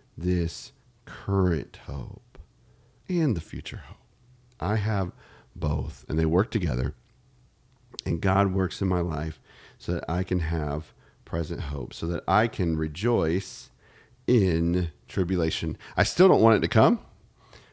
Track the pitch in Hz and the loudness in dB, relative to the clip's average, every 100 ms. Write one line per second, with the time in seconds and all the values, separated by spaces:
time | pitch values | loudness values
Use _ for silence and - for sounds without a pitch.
0 | _ - 87 90 82 - - _ _ _ | _ -6 -2 0 -2 -6 -16 _ _ _
1 | - - - 98 92 82 - - - 69 | -20 -12 -2 2 2 0 -4 -14 -12 -10
2 | 55 - _ - - _ _ _ _ _ | -10 -16 _ -20 -20 _ _ _ _ _
3 | - 180 160 90 - 76 - - 78 - | -4 0 2 0 -4 -10 -10 -12 -14 -20
4 | _ _ _ _ _ - 90 107 104 104 | _ _ _ _ _ -6 -2 0 0 -2
5 | 92 - - - _ - 80 78 76 - | -2 -6 -20 -20 _ -6 -2 -2 -4 -8
6 | - 78 80 85 107 104 87 62 65 - | -6 0 2 2 2 0 -2 -2 -4 -6
7 | _ _ _ _ _ _ _ _ _ - | _ _ _ _ _ _ _ _ _ -12
8 | - 85 98 95 98 95 92 - 98 92 | -6 -2 0 2 2 2 -2 -2 -2 0
9 | 87 78 78 - _ - - - - 87 | -2 -4 -6 -8 _ -20 -20 -14 -6 -6
10 | - 87 92 90 80 82 73 73 76 _ | -2 -4 -2 -2 0 -2 -2 -4 -8 _
11 | _ _ - 85 80 85 71 71 62 - | _ _ -8 -6 -4 -6 -6 -6 -8 -8
12 | 85 87 - 98 117 - 90 80 80 78 | -6 -4 0 2 2 0 -2 0 -2 -2
13 | 113 117 80 90 - - - _ _ _ | 0 2 2 0 -4 -12 -20 _ _ _
14 | _ _ - 123 95 82 85 90 87 - | _ _ 2 4 4 2 2 0 -2 -6
15 | - - 87 92 82 - 82 - - - | -10 -4 0 0 0 -2 -6 -8 -6 0
16 | 98 - 185 127 110 107 85 110 131 226 | 0 6 6 8 6 6 4 4 4 4
17 | - - _ _ _ - - | -4 -20 _ _ _ -20 -20